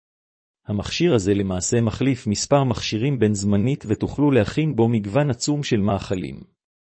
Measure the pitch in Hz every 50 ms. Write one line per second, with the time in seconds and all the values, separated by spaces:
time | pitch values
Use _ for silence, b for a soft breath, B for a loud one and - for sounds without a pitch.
0 | _ _ _ _ _ _ _ _ _ _ _ _ _ - 107 101 - - - -
1 | 165 175 143 113 92 92 101 101 101 95 92 90 - - - 120 117 110 - -
2 | 131 135 135 123 - 113 101 - - - 143 143 135 127 110 - - - - 107
3 | 113 143 143 120 110 107 104 101 98 104 101 101 101 127 143 147 - 107 107 -
4 | - - - - 143 147 135 120 104 - - - 156 156 131 113 113 113 117 113
5 | 98 101 98 135 147 147 123 - - - 147 147 143 - 135 107 95 104 101 95
6 | - - 101 92 80 65 67 - - - _ _ _ _ _ _ _ _ _